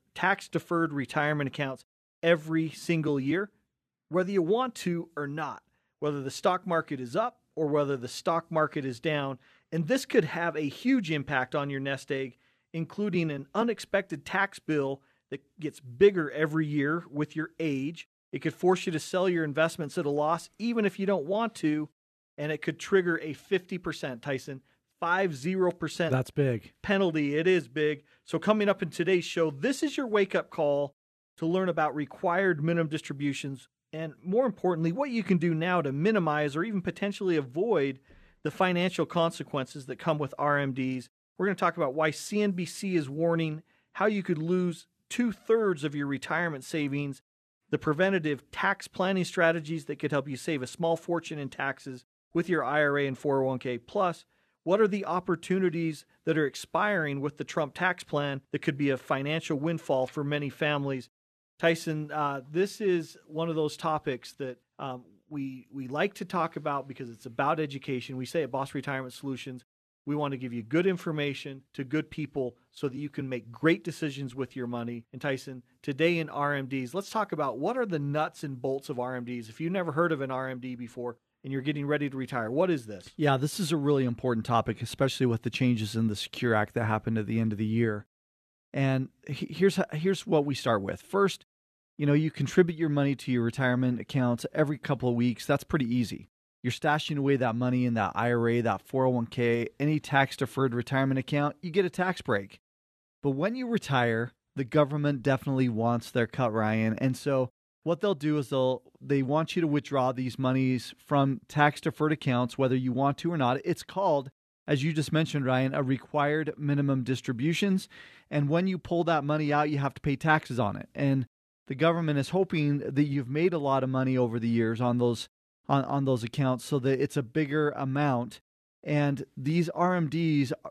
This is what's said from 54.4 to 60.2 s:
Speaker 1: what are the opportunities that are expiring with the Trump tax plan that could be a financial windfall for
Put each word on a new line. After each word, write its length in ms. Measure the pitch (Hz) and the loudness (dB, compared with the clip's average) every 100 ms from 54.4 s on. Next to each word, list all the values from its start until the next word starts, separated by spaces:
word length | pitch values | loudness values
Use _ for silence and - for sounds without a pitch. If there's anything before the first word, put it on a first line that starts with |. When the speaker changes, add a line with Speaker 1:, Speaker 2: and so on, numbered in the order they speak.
| _ _ | _ _
Speaker 1:
what 160 | 160 202 | 0 4
are 80 | 214 | 4
the 160 | 202 | 2
opportunities 1000 | - 180 180 170 - 185 185 165 165 147 - _ | -2 -2 0 -2 0 2 2 0 -2 -4 -12 _
that 120 | - 156 | -2 2
are 100 | 151 | 0
expiring 760 | - - 165 208 196 151 139 | -2 -4 0 2 0 0 -2
with 160 | 143 - | -4 -6
the 80 | |
Trump 300 | 143 - 143 | -6 -2 -2
tax 280 | - 185 180 | 0 -2 -2
plan 380 | - 147 143 135 - | -4 -2 -2 -4 -6
that 120 | 147 | -4
could 140 | - 143 | -2 0
be 140 | 143 | 0
a 60 | 131 | 0
financial 600 | - 135 139 160 - 147 | 0 -2 -2 -4 -2 -2
windfall 520 | 156 165 - 135 127 | -2 -2 0 0 0
for 160 | - | -2